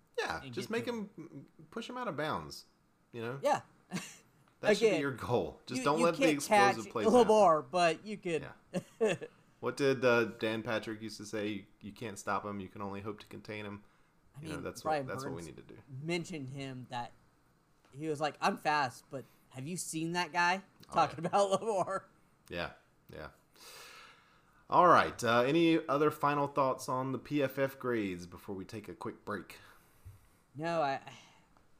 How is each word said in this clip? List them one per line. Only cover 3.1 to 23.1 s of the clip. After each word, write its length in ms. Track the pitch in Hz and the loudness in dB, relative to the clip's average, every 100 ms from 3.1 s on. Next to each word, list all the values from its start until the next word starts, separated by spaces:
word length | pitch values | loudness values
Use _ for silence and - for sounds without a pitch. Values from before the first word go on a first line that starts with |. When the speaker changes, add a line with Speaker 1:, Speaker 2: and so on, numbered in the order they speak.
Speaker 1:
you 80 | 120 | -10
know? 160 | 117 139 | -8 -2
Speaker 2:
Yeah. 200 | 262 - - _ - | 0 0 -4 _ -10
<laughs> 80 | 185 - - _ _ _ _ | -10 -10 -18 _ _ _ _
Speaker 1:
That 160 | - 208 | 0 4
should 40 | |
be 40 | 220 | 4
Speaker 2:
Again, 140 | 160 | 2
Speaker 1:
your 100 | 139 | 0
goal. 480 | 117 - 120 80 - - | -4 0 0 0 -8 -6
Just 120 | 127 | -2
Speaker 2:
you, 60 | 143 | 2
Speaker 1:
don't 140 | 156 | 4
Speaker 2:
you 60 | - | 4
Speaker 1:
let 100 | 160 | 4
the 60 | |
Speaker 2:
can't 80 | 160 143 | 4 2
Speaker 1:
explosive 460 | - 208 202 190 196 | 4 6 6 4 -2
Speaker 2:
catch 60 | |
Speaker 1:
plays 140 | - 220 | 0 6
happen. 140 | 247 | 8
Speaker 2:
Lamar, 420 | 214 214 190 156 | 8 8 8 6
but 420 | 131 180 170 160 214 | 2 2 2 2 -4
you 120 | 202 | -8
could. 260 | 180 156 139 - _ 185 - - | -4 -4 -4 -16 _ -8 -6 0
Speaker 1:
Yeah. 140 | 220 175 | 0 0
Speaker 2:
<laughs> 400 | - _ _ - | -6 _ _ -6
Speaker 1:
What 180 | 120 123 | -4 2
did, 260 | 139 127 127 | 2 4 4
uh, 200 | 117 110 98 | 4 4 0
Dan 240 | 113 113 | -2 -2
Patrick 380 | 117 110 110 107 | -2 -4 -4 -8
used 160 | 110 - | -10 -12
to 80 | 104 | -8
say? 220 | 110 104 | -4 -4
"You, 160 | 101 98 _ | -6 -10 _
you 100 | 104 | -16
can't 260 | - 113 98 | -12 -12 -8
stop 280 | - 98 104 | -4 -4 -4
him. 140 | 101 | -8
You 80 | 92 | -10
can 140 | 107 | -10
only 200 | 101 98 | -10 -8
hope 180 | 107 104 | -10 -10
to 60 | - | -12
contain 380 | 104 110 107 104 | -16 -12 -10 -10
him." 160 | 101 - _ _ _ _ - | -14 -18 _ _ _ _ -16
Speaker 2:
I 40 | |
Speaker 1:
You 60 | 156 | -10
Speaker 2:
mean, 100 | - | -8
Speaker 1:
know, 60 | |
that's 180 | - - | -8 -6
Speaker 2:
Brian 240 | 156 151 131 | -4 -2 -4
Speaker 1:
what, 60 | |
that's 120 | 98 139 | -8 -8
what 60 | |
we 80 | 82 | -10
Speaker 2:
Burns 60 | 82 | -12
Speaker 1:
need 100 | 62 | -16
to 160 | - | -18
do. 60 | - - 135 | -20 -16 -10
Speaker 2:
mentioned 460 | 156 175 165 160 131 | -6 -4 -6 -10 -10
him 380 | 139 135 127 123 | -10 -10 -12 -10
that 220 | 123 120 - _ _ _ _ _ _ _ | -8 -8 -12 _ _ _ _ _ _ _
he 160 | 135 156 | -8 -6
was 120 | 147 | -2
like, 140 | 151 - | -2 0
"I'm 160 | 175 202 | 0 0
fast, 460 | 156 151 131 - - | 0 2 0 -4 -12
but 120 | 135 - _ _ | -12 -12 _ _
have 180 | 131 135 | -12 -8
you 80 | 180 | -8
seen 360 | - 160 165 | -6 -4 -2
that 180 | 175 170 | -2 -2
guy?" 280 | 175 175 190 - _ - | 2 2 2 -4 _ -4
Speaker 1:
Oh, 40 | - | 2
Speaker 2:
Talking 280 | 151 - 170 | 2 0 0
Speaker 1:
yeah. 20 | |
Speaker 2:
about 220 | 202 202 | 2 4
<laughs> 120 | 190 | 2
Lamar. 440 | 220 196 170 190 - _ _ _ - | 0 0 0 -4 -8 _ _ _ -10
Speaker 1:
Yeah, 200 | 87 78 - _ _ - | -6 -6 -8 _ _ -18